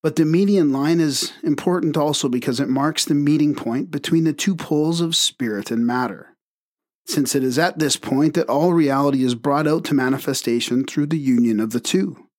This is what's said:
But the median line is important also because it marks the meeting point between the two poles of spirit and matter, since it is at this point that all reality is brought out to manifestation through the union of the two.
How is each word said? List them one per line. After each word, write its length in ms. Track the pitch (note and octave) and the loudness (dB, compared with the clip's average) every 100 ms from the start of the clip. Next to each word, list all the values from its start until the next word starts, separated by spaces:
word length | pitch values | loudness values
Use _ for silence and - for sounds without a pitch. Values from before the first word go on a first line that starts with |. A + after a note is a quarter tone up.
But 140 | D#3 D3+ | -2 0
the 80 | |
median 460 | D#3 E3+ G3 G3+ D3+ | 2 4 4 4 2
line 300 | C3+ D3 E3+ | 2 2 2
is 320 | D#3 C3+ - - | 2 0 -6 -6
important 540 | - C#3+ - F3+ D#3+ D3+ | -4 -2 0 0 0 0
also 320 | D3 D3 C#3 | 0 0 -2
because 320 | B2 C3 B2 | -2 -2 -2
it 80 | C3+ | 0
marks 360 | C3 D3 D3+ | 0 0 -2
the 100 | - | 0
meeting 420 | D3 C#3+ D3+ D3+ D3 | 0 2 2 2 0
point 340 | - B2 F3+ | -4 -4 -4
between 320 | D3+ - E3 | -6 0 2
the 100 | D#3+ | 2
two 220 | D3 - | 0 -2
poles 460 | F3 - D3+ D#3 E3+ | -2 -2 0 0 0
of 160 | E3 D#3+ | -2 0
spirit 560 | - - A#2+ G#2 G#2+ | -2 -2 -4 -4 -4
and 120 | A#2 | 0
matter, 520 | A#2 B2 B2 F#2+ - _ _ _ _ _ _ _ - | 0 0 -2 -6 -18 _ _ _ _ _ _ _ -6
since 280 | - C#3 | -2 0
it 80 | C#3+ | 0
is 160 | C3 B2+ | 0 0
at 220 | E3+ D#3 | 0 0
this 160 | D3+ - | -2 -2
point 380 | - C3+ D3+ | -2 2 2
that 140 | D#3 - | 0 0
all 240 | C3 E3+ | 2 2
reality 520 | E3+ C#3+ C3+ C#3+ C#3 | 4 2 2 2 2
is 100 | C3 | 0
brought 320 | A#2+ C#3+ C#3+ D#3 | 0 -2 0 0
out 160 | D#3+ | -2
to 100 | E3 | 0
manifestation 920 | C#3 B2+ C3+ - C#3 - A#2+ - B2 | 0 0 -2 -4 -4 -2 -2 0 -2
through 220 | C3 - D3 | -2 -4 -2
the 120 | D#3+ | -2
union 400 | C3+ A#2+ A#2+ G#2+ | 0 2 2 0
of 120 | A2 | -2
the 100 | A#2 | -4
two. 480 | - F#3 G3 C#3 - | -2 0 -2 -6 -20